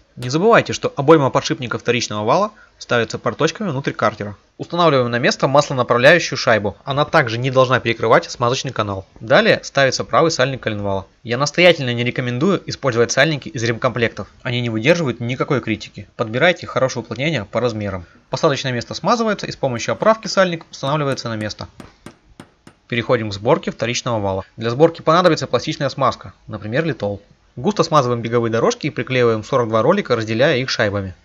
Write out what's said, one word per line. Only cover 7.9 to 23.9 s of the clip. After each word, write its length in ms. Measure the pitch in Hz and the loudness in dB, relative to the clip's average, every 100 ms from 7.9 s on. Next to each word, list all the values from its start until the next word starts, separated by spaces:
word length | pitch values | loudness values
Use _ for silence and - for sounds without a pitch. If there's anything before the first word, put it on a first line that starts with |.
| 113 113 143 - | 0 2 2 2
смазочный 420 | - 120 123 139 | -2 -2 -2 -4
канал. 360 | 117 104 98 - - | -4 -4 -6 -10 -10
Далее 400 | 113 147 220 139 | 2 4 4 2
ставится 400 | - - 135 - | 0 0 2 0
правый 260 | 110 117 160 | 0 2 2
сальник 320 | 156 131 131 | 2 -2 -2
коленвала. 460 | - 104 101 98 95 _ | -6 -4 -4 -4 -6 _
Я 160 | - 120 | -6 -2
настоятельно 520 | 147 - 175 170 127 120 | -2 4 4 4 0 -2
не 80 | |
рекомендую 580 | 120 123 123 123 175 180 - | -2 -2 -4 0 0 0 -4
использовать 420 | 107 135 117 113 | -6 -2 2 2
сальники 380 | - 151 147 - | 2 2 0 -6
из 140 | 135 | -4
ремкомплектов. 640 | 117 113 127 113 113 - 98 _ | -4 -2 -2 0 -2 -4 -14 _
Они 180 | 131 120 | -6 -4
не 80 | 120 | -2
выдерживают 500 | 110 120 175 151 113 | 0 2 2 0 -2
никакой 420 | 120 131 151 131 | -4 -4 -2 -2
критики. 460 | 113 107 - - 104 - | -2 -4 -6 -16 -12 -6
Подбирайте 500 | 113 120 170 170 107 | -4 0 2 0 -4
хорошее 360 | 120 127 123 | -2 -2 -2
уплотнение 420 | - 110 147 143 98 | -8 -4 -2 -2 -4
по 140 | 110 | -2
размерам. 460 | 120 107 101 92 87 _ _ | -2 -2 -6 -6 -10 _ _
Посадочное 420 | - 160 135 135 | -2 0 2 0
место 220 | 123 - | -2 -4
смазывается 540 | 117 175 226 226 202 135 | -4 0 0 0 -2 -6
и 40 | |
с 40 | - | -4
помощью 380 | 135 117 - | -4 -2 -4
оправки 340 | 113 214 220 185 | 0 2 2 0
сальник 400 | - 185 165 - | 0 2 0 -10
устанавливается 580 | - 139 151 139 131 120 | -10 -4 -2 -2 -4 -6
на 100 | 110 | -6
место. 300 | 107 - 101 - - _ - - _ - - _ - _ - | -6 -8 -14 -16 -20 _ -20 -20 _ -20 -20 _ -20 _ -6
Переходим 420 | 117 117 123 110 | -4 0 0 0
к 40 | |
сборке 380 | 98 110 175 208 | -4 0 0 0
вторичного 480 | - 117 | -6 -4